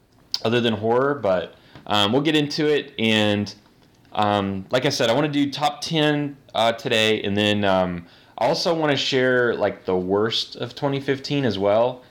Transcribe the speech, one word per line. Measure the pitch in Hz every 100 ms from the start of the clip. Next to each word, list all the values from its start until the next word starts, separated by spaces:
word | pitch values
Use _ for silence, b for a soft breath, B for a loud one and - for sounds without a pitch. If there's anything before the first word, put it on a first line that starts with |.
| _ _ - -
other | 113 120
than | 117
horror. | 104 110 123 139
But, | 139 113 87 - - B B -
um, | 104 101
we'll | 135
get | 151 151
into | 143 - 151
it. | 143 - -
And, | 113 110 104 104 104 - _ _ _ _ _
um, | - 104 104 98 95 95
like | 127 139
I |
said, | - 117
I |
wanna | 127 156
do | 143 139
top | 135 180 -
ten, | - 160 151 147 143 - - 104
uh, | 117
today, | 117 127 110 110 107
and | 101 101
then, | 104 104
um, | 98 92 90 87 - B B -
I | 127
also | 165 185
wanna | 165 151 135
share, | - 131 127 127 120
like, | - 101 95 -
the | 92
worst | 92 98 113 117 - -
of | 123
twenty | - 143 139
fifteen | 139 131 - 143 127
as | 95
well. | 101 110 123 127 B